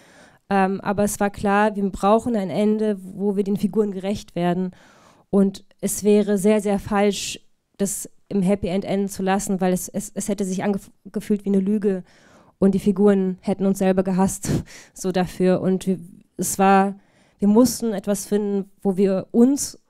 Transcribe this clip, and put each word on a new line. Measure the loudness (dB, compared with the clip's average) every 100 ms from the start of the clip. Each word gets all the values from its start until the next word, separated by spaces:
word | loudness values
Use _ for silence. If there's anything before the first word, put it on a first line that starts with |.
| _ -20 -20 _ -2
Ähm, | 0 0 -2
aber | -4 -2
es | -2 -2
war | -4
klar, | -2 0 2 2 0
wir | -4
brauchen | 0 2 2 2 -2
ein | -2
Ende, | 0 0 2 0 -4
wo | -8 -6 -2 -2
wir |
den | -2 -2
Figuren | 0 0 -2
gerecht | -4 -6 -6 -8
werden. | -4 -2 0 -4 -8 -20 _ _ _ _
Und | 2 2 0 -12 _
es | -8 -2
wäre | 2 2 2 2
sehr, | 2 2
sehr | 0 -2
falsch, | -2 0 0 0 -6 -12 _ _ _ -6
das | -4 -4 -12 _ -6
im | 0
Happy | 0 0 -2
End | -4
enden | -2 -2 -4
zu | -4
lassen, | -2 -2 -2 -2
weil | 0
es, | 0 -4
es, | -8 -8
es | -8 -6
hätte | -4
sich | -4 -2
angef-, | -2 -4 -6 _ -12
gefühlt | -8 -2 -2
wie | 0
eine | 0
Lüge. | 2 0 0 -2 -6 _ _ _ _ 0
Und | 2
die | 2
Figuren | 0 4 4 4 2 -2
hätten | -4 0 0
uns | 2
selber | 2 2
gehasst, | 0 0 0 -2 -4 -4 -4
<laughs> | -14 -20
so | -10 -4
dafür. | -2 -2 0 2 2
Und | 0 -2 -2
wir, | -4 -8 -20 _ -8
es | -6 2
war, | 4 4 2 -4 _ _ _ _
wir | 4
mussten | 6 4 2 -4
etwas | -4 -2 -4 -2
finden, | -2 0 -4 -4 _
wo | -2 2
wir | 2 0 0
uns | 4 4 4 -4 -12 _